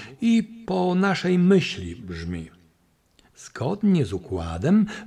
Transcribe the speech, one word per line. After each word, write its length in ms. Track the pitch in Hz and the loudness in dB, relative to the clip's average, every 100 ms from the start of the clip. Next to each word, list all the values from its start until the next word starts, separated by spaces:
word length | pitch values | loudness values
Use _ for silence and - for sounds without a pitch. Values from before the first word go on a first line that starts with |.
| - - | -10 -4
i 220 | 233 226 220 - - | 0 2 0 -8 -4
po 280 | 185 180 | -2 0
naszej 440 | 180 196 - 175 180 | 2 0 0 0 4
myśli 580 | 180 196 - - 87 87 | 6 6 2 -4 -10 -10
brzmi: 540 | 92 82 85 87 80 - _ _ _ _ _ _ _ - | -12 -10 -8 -8 -10 -18 _ _ _ _ _ _ _ -20
zgodnie 680 | - - 127 202 208 175 101 | -16 -6 -4 0 2 2 2
z 60 | |
układem 760 | 95 - 92 82 85 139 214 208 - | -4 -6 -6 -4 -2 2 2 2 -4